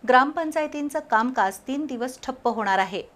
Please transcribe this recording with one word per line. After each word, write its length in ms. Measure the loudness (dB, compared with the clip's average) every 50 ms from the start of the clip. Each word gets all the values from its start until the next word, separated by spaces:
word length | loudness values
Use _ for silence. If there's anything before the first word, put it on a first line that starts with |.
| 4 6
ग्रामपंचायतींचं 880 | 6 6 6 4 0 -4 -4 -2 -2 -2 -4 -2 -4 -6 -6 -4 -4 -6 -2 2
कामकाज 460 | 2 2 2 2 2 2 0 0 0 -6 _
तीन 180 | -6 -4 -4 -4
दिवस 340 | -6 -4 -6 -6 -6 -6 -8 -10
ठप्प 240 | -10 -10 -2 -2
होणार 320 | -2 -2 0 0 0 2 2
आहे. 220 | 0 0 -2 -8 -8 -10 _